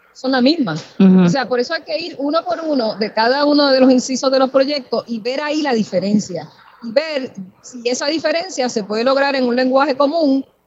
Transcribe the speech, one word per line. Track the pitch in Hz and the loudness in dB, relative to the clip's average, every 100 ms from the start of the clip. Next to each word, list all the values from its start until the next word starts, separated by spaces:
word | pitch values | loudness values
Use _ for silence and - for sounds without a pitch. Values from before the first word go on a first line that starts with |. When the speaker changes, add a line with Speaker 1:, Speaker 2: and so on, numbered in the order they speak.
| _ | _
Speaker 1:
son | - 262 | -8 -2
las | 262 | 2
mismas. | 254 339 202 156 - - | 2 2 -2 -6 -6 4
Speaker 2:
Ujú. | 190 185 | 6 6
Speaker 1:
O | 175 | 6
sea, | 269 247 | 2 0
por | 247 | -2
eso | 247 | -2
hay | 330 | -6
que | 330 311 | -6 -8
ir | 339 269 | -8 -6
uno | 285 320 | -2 -2
por | 349 330 | -2 -4
uno | 320 277 220 | -2 -2 -2
de | 190 214 | -4 -4
cada | - 233 277 | 0 0 2
uno | 294 294 285 | 2 4 4
de | 262 | 6
los | 262 | 6
incisos | 254 - 254 269 | 4 2 -2 0
de | 262 | 2
los | 262 | 2
proyectos | 269 269 294 - 226 - | 2 2 -2 -4 -6 -4
y | 233 | -6
ver | 226 277 | -6 -4
ahí | 302 302 | -4 -2
la | 294 | 0
diferencia. | 226 202 185 196 214 - 165 151 - - _ | -2 -2 -2 0 -2 -2 -8 -12 -20 -20 _
Y | 233 | -6
ver | 240 320 294 254 - 185 _ | -2 -2 -4 -10 -12 -18 _
si | - 247 233 | -20 -10 -6
esa | 254 294 | -4 -4
diferencia | 320 311 330 370 294 247 | -4 -2 -4 -6 -6 -4
se | 240 | -4
puede | 196 214 | -6 -2
lograr | 254 269 277 | 0 0 0
en | 269 | 0
un | 247 247 | 0 0
lenguaje | 262 269 294 269 | 0 2 0 0
común | 285 330 294 269 - _ | 0 2 2 0 -2 _